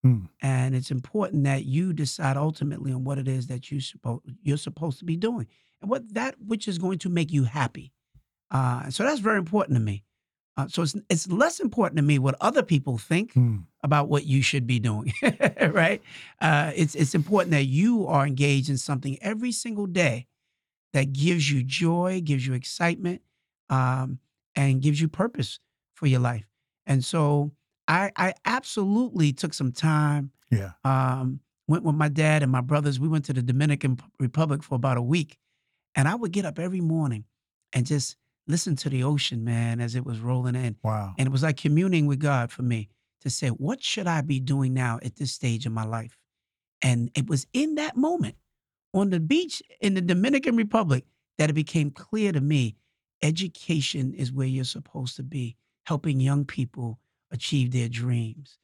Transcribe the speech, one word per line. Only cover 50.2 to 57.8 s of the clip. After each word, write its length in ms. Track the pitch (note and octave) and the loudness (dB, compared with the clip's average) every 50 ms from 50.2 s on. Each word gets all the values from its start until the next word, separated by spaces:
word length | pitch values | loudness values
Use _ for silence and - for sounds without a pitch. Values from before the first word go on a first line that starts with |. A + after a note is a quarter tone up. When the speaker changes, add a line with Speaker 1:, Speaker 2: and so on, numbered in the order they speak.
| G3 C4+ C#4+ C4+ C4+ C4+ A#3 | 4 4 2 2 2 2 2
Speaker 2:
Republic 500 | A#3 A3 G#3 - A3+ G#3 D#3+ C3+ B2+ - _ _ _ _ _ _ | 2 2 4 2 2 4 4 2 0 0 _ _ _ _ _ _
that 120 | - D3+ D#3 | 0 2 2
it 40 | D3 | 2
became 380 | D#3 D3+ - - E3+ D3 C#3+ | 0 0 0 0 0 0 0
clear 400 | - - - _ - A3 G#3+ G3+ | -2 -8 -10 _ -2 0 0 2
to 100 | F3 C#3+ | 2 2
me, 340 | C3+ D3 D#3 C#3+ B2 A2 G#2 _ _ _ _ _ _ _ _ _ | 2 4 4 4 2 0 -2 _ _ _ _ _ _ _ _ _
education 920 | - D3+ D#3+ E3+ F#3+ F3 - - - - E3+ D#3 C3+ - - D3 C3 C3 - | 0 0 0 0 -4 -6 -8 -12 -4 -2 0 0 0 -2 -2 -2 -4 -4 -4
is 180 | - C3+ B2 | -4 -6 -4
where 160 | C3 C3+ C3 | -2 -2 -2
you're 160 | C3 C3 C3 B2+ | -2 -2 -2 -4
supposed 520 | B2+ - - C#3+ - _ D#3 B2+ B2 - | -6 -8 -10 -14 -12 _ -8 -8 -8 -8
to 60 | - C3 | -10 -12
be, 320 | C3 - C3+ B2 A#2 A#2 _ _ _ _ _ _ | -8 -6 -6 -6 -8 -10 _ _ _ _ _ _
helping 340 | - D#3+ C#3+ - E3 C#3 C3 | -4 -4 -2 -2 0 2 2
young 260 | C3 C3+ C#3+ C#3+ C#3+ | 2 2 2 0 -2
people 540 | C3+ - - C3 A#2+ _ A#2+ B2 A#2 A2 _ _ _ _ _ _ _ | -2 -2 -4 -4 -4 _ -8 -8 -8 -8 _ _ _ _ _ _ _
achieve 400 | - A#2 - - D3 C#3+ B2+ B2 | -10 -8 -6 -2 0 0 0 0
their 160 | B2+ B2+ | 0 -2